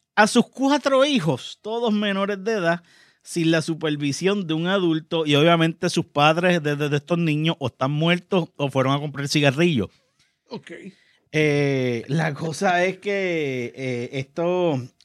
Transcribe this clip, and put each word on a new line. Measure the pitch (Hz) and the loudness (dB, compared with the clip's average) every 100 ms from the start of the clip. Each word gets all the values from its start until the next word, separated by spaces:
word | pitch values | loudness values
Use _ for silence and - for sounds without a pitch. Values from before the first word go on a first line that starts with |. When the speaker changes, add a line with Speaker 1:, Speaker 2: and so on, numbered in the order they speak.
| _ - | _ 4
Speaker 1:
a | 214 | 6
sus | 240 - | 6 2
cuatro | - 269 285 285 269 294 | 2 0 2 2 2 4
hijos, | 262 156 123 - - | 2 0 -2 -6 -14
todos | 208 233 233 | -8 -4 -2
menores | 208 208 196 196 202 | 0 0 -2 -2 -4
de | 196 | -4
edad, | 220 170 170 _ _ _ _ | -2 0 -2 _ _ _ _
sin | - 170 160 | -8 -2 2
la | 165 | 2
supervisión | 156 156 156 147 143 135 185 208 165 | 0 -4 -4 -2 -4 -2 -2 -2 -2
de | 160 | -4
un | 180 | -2
adulto, | 196 175 160 151 165 151 | 0 0 -2 -2 -2 2
y | 143 | 4
obviamente | 165 165 165 - - | 6 4 2 0 -2
sus | 175 - | -2 -2
padres | 147 151 165 180 175 | 2 4 4 2 0
de, | 147 143 | 0 -2
de, | 147 | -2
de | 143 | -2
estos | - 170 | -2 -2
niños | 165 151 160 - | 0 0 -2 -2
o | 127 | -6
están | - 135 | -4 -2
muertos | 147 170 180 - 185 165 - | 0 0 0 0 -2 -2 -4
o | 135 | -2
fueron | 135 131 143 | 0 0 0
a | |
comprar | 151 139 139 | -4 -6 -2
cigarrillos. | 156 143 135 175 127 90 _ _ _ _ _ _ | 2 2 4 2 0 -4 _ _ _ _ _ _
Speaker 2:
Ok. | 214 - 170 190 - _ _ _ | -18 -16 -18 -18 -20 _ _ _
Speaker 1:
Eh, | 156 151 143 143 135 127 117 - | 0 2 2 0 0 -2 -4 -4
la | 160 160 | -2 -2
cosa | 143 160 - 190 175 | -4 -8 -2 0 2
es | 185 185 | 0 -2
que, | 202 196 185 165 143 127 120 - | -6 -4 -2 -2 -2 -4 -6 -8
eh, | 131 120 123 | -6 -6 -6
esto, | 135 135 - 170 180 175 131 120 _ | -8 -8 -4 -2 0 0 -2 -6 _